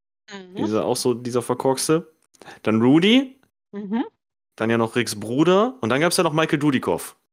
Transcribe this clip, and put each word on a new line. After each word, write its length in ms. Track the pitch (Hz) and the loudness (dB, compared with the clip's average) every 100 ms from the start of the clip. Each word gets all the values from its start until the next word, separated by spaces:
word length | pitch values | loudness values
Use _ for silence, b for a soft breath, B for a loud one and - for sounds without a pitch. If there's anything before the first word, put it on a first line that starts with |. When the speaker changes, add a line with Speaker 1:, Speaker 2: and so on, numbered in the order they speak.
| _ _ - | _ _ -20
Speaker 1:
Mhm. 240 | 196 185 185 | -20 -14 -6
Speaker 2:
Dieser, 280 | 104 107 | -4 -2
auch 120 | 82 127 | -2 -2
so 160 | 127 | -2
dieser 300 | 120 123 123 | -2 -2 -4
Verkorkste. 680 | 117 123 135 131 - 160 - _ _ _ B B | -2 -2 -2 -2 0 -2 -2 _ _ _ B B
Dann 180 | 110 113 | -2 2
Rudy. 560 | 120 156 196 254 262 - _ _ _ | 4 6 6 4 2 -6 _ _ _
Speaker 1:
Mhm. 320 | 202 202 226 440 _ _ _ _ | -14 -6 -6 -6 _ _ _ _
Speaker 2:
Dann 160 | - 110 | -6 -2
ja 80 | 117 | 0
noch 180 | 113 123 | 0 -2
Ricks 220 | 107 104 | -4 -6
Bruder. 560 | 104 127 160 190 247 254 | -4 0 4 4 2 -2
Und 80 | 110 | -2
dann 100 | 135 | 0
gab's 160 | 170 - | 0 0
ja 80 | |
noch 80 | 165 | 0
Michael 260 | 156 156 151 | 0 0 0
Dudikoff. 560 | 147 127 - 82 - - _ | 0 0 0 -4 -6 -20 _